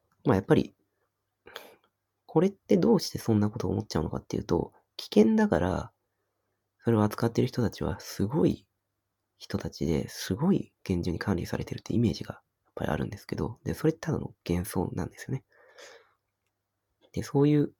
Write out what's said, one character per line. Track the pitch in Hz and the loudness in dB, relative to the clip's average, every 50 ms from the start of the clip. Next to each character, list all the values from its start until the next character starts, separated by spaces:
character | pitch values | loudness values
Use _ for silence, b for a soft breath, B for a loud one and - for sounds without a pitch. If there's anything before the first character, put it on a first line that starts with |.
| _ _ _ _ - | _ _ _ _ 0
ま | 147 110 | 2 2
あ、 | |
や | 95 | 2
っ | - | 4
ぱ | - 156 | 4 4
り、 | - - - - _ _ _ _ _ _ _ _ _ _ _ _ _ _ B B B B B B B B _ _ _ _ _ _ _ _ | 4 2 0 -6 _ _ _ _ _ _ _ _ _ _ _ _ _ _ B B B B B B B B _ _ _ _ _ _ _ _
こ | - - 160 | -2 2 2
れ | 180 196 | 2 2
っ | |
て | - _ _ - 208 175 | 0 _ _ 2 2 4
ど | 165 220 226 | 4 4 4
う | 175 | 4
し | - - | 2 -2
て | - - | -8 -6
そ | - - 113 | 0 2 2
ん | 104 | 4
な | 104 104 | 2 2
こ | - - | 0 -2
と | 98 95 | -4 -2
を | |
思 | 95 107 | -2 -2
っ | 107 - | -4 -2
ち | - | -2
ゃ | 80 | -2
う | 78 | -2
の | - | -2
か | - - | -4 -6
っ | - | -8
て | - - | -6 -6
い | - | -4
う | - | -2
と、 | - 87 82 - - b b b b _ - | 0 0 0 0 -2 b b b b _ -14
危 | - - - 208 | -8 0 4 6
険 | 220 226 220 | 6 6 6
だ | 214 214 208 | 4 4 4
か | - 78 | 2 2
ら、 | 87 92 90 76 - - _ _ _ _ _ _ _ _ _ _ _ _ _ _ _ _ _ _ - | 2 0 -2 -2 -4 -8 _ _ _ _ _ _ _ _ _ _ _ _ _ _ _ _ _ _ -2
そ | 117 | 2
れ | 117 107 | 2 4
を | 104 | 4
扱 | 107 - - 117 117 | 2 0 0 -2 -2
っ | |
て | 113 120 | 0 0
る | 123 127 | 0 0
人 | - 131 | 0 -2
た | 117 95 | -2 -2
ち | - - 78 | -2 -4 -4
は | 78 - - | -4 -4 -6
す | - - - - 98 | -10 -10 -6 -4 -4
ご | 104 131 170 180 | -2 0 2 2
い | 151 - - _ _ _ _ _ _ _ _ _ _ _ _ _ _ _ - | 2 0 -2 _ _ _ _ _ _ _ _ _ _ _ _ _ _ _ -20
人 | - - - - | -14 -8 -6 -6
た | - 80 | -6 -6
ち | - - 73 | -6 -4 -2
で、 | 78 80 67 - - | 0 0 0 0 -4
す | - - - - 92 | -8 -10 -6 -4 -4
ご | 110 151 190 | 0 2 2
い | 190 - - - _ _ - | 2 2 0 -4 _ _ -4
厳 | - 92 87 82 | -2 -2 -2 0
重 | 90 | -2
に | 82 - | -4 -4
管 | - 107 98 85 | -2 -2 -2 -2
理 | - | -2
さ | - - - | -4 -4 -6
れ | - | -6
て | - - | -6 -10
る | - | -10
っ | |
て | - - - | -8 -4 0
イ | 117 | 2
メ | 120 98 | 2 2
ー | 73 | 0
ジ | - - | -2 -6
が | - - | -12 -12
や | - | -14
っ | _ _ _ _ _ _ - | _ _ _ _ _ _ -10
ぱ | - - | -6 -4
り | - | -2
あ | - - | -2 -2
る | - | -4
ん | 113 | -6
で | - - | -8 -12
す | - | -10
け | - - | -8 -6
ど、 | - 78 - 113 - - | -4 -4 -6 -6 -8 -6
で、 | - 87 | -6 -6
そ | - - 160 | -2 0 -2
れ | |
っ | 160 | -2
て | - | -2
た | - 160 | -4 -4
だ | 135 - | -4 -4
の | - - - _ - - | -6 -8 -14 _ -4 -4
幻 | 85 90 90 - | -2 -2 -2 -4
想 | - 95 90 - - | -4 -4 -4 -4 -4
な | - 80 | -6 -8
ん | 76 | -8
で | - - | -10 -14
す | - - | -10 -8
よ | 131 | -8
ね。 | 131 - B B B B B B B B B B B B B B B B _ _ _ _ _ _ _ _ _ _ _ _ _ _ _ _ _ - | -10 -10 B B B B B B B B B B B B B B B B _ _ _ _ _ _ _ _ _ _ _ _ _ _ _ _ _ -8
で、 | - - | -8 -6
そ | - - 139 | -2 2 4
う | 143 147 | 4 6
い | 151 147 | 6 4
う | 143 - - _ | 2 0 -2 _